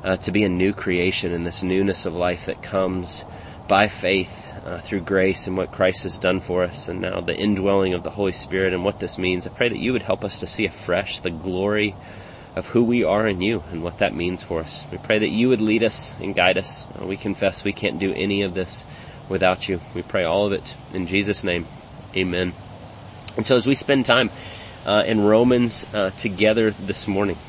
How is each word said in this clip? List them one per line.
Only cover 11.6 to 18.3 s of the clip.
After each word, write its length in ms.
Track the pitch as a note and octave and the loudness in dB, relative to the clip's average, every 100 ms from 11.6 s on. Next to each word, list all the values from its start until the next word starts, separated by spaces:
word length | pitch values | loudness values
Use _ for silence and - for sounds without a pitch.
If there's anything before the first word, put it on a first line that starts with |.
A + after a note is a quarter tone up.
| G2+ G#2+ G#2 G2 - - - - - | 0 2 0 -2 -16 -16 -16 -18 -10
of 140 | - - | -8 0
who 160 | A#2+ | 2
we 180 | A#2 A#2+ | 4 4
are 240 | F2+ G2+ A2 | 4 4 2
in 160 | F#2+ | 2
you 220 | F#2+ A2 - | 0 0 -4
and 100 | E2+ | -6
what 180 | E2+ - | -6 0
that 140 | G2+ | 0
means 300 | - F2 F2+ | 0 -4 -4
for 160 | - E2+ | -4 -6
us. 240 | D2+ - - | -4 -10 -10
We 60 | E2 | -12
pray 220 | - G#2+ | 0 2
that 100 | G#2 | 2
you 180 | F#2+ B2 | 2 4
would 140 | B2 | 4
lead 220 | G#2+ G#2+ | 4 4
us 300 | A2 - - - | 2 0 -8 -8
and 160 | F2+ F#2+ | -4 2
guide 220 | F2+ F#2 | 4 4
us. 280 | F#2+ - - - | -2 -6 -8 -10
Uh, 40 | F#2 | -6
we 100 | G2 | -4
confess 480 | G2+ F#2+ G2 - | -4 0 0 0
we 80 | G2+ | -4
can't 260 | G2 G2+ - | -2 -2 0
do 160 | F#2+ | -2
any 280 | - G2 | 0 0